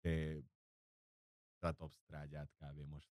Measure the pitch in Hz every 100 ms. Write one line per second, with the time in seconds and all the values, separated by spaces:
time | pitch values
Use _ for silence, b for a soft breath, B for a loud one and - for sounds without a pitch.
0 | 87 80 78 78 - _ _ _ _ _
1 | _ _ _ _ _ _ 85 78 78 -
2 | _ 78 73 73 73 _ 73 71 71 73
3 | - _